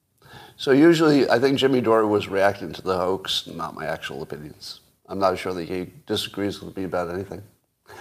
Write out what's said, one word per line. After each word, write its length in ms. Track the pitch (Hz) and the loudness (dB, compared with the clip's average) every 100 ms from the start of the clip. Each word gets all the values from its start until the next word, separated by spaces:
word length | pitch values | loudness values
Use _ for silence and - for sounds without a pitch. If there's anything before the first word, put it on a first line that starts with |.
| _ _ _ - - - | _ _ _ -20 -20 -6
So 160 | 143 | 2
usually, 580 | 135 165 160 160 143 110 | 6 8 6 6 4 4
I 80 | 117 | 4
think 220 | 135 135 | 2 2
Jimmy 220 | 135 131 | 2 2
Dore 260 | 113 113 107 | 4 4 4
was 200 | 104 90 | 2 0
reacting 460 | 98 98 101 87 | 0 2 0 -8
to 80 | 80 | -8
the 160 | 90 92 | -4 -2
hoax, 500 | 90 95 - - 85 | 0 -2 -4 -6 -8
not 280 | 82 80 - | -10 -10 -8
my 100 | 76 | -8
actual 380 | 80 - 69 | -8 -10 -12
opinions. 580 | 78 71 76 - - - _ _ - | -12 -12 -14 -16 -18 -18 _ _ -12
I'm 120 | 95 | 0
not 180 | 95 90 | 0 0
sure 160 | 98 | -4
that 160 | 90 82 | -8 -6
he 220 | 92 90 - - | -8 -8 -12 -6
disagrees 560 | 107 - - 101 90 | -6 -6 -6 -6 -6
with 140 | 87 90 | -12 -10
me 80 | |
about 260 | 92 90 85 | -6 -4 -4
anything. 340 | 90 98 87 104 _ _ _ _ - | -6 -8 -12 -16 _ _ _ _ -20